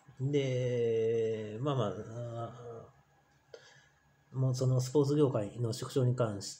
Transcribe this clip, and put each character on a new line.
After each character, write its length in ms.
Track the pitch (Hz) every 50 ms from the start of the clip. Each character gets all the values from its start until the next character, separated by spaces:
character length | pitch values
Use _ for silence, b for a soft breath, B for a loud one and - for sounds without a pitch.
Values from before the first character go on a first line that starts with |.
| _ - - -
で、 1400 | 131 143 147 139 135 131 127 123 127 123 123 120 117 117 113 113 113 113 117 113 113 110 110 107 107 104 107 113
ま 120 | 135 147
あ 20 | 139
ま 80 | 127 107
あ、 40 | 98
あ 40 | 92 101 104 - - 120 120 117 117 117 117 117 - 123 120 117 117 113 110 - - _ _ _ _ _ _ _ _ _ _ _ B B B B B B B B B B B _ _ _ _ _
ー、 40 | 127
も 140 | 131 131 131
う 40 | 127
そ 100 | 127 131
の 140 | 127 131 127
ス 100 | 127 -
ポ 120 | - 151
ー 40 | 139
ツ 100 | 143 147
業 140 | 151 147 123
界 300 | - 113 104 101 - 120
の 120 | 123 113
縮 200 | 104 - 127 -
小 120 | - 143 123
に 120 | 123 120
関 260 | 127 117 107 101 101
し 140 | - - -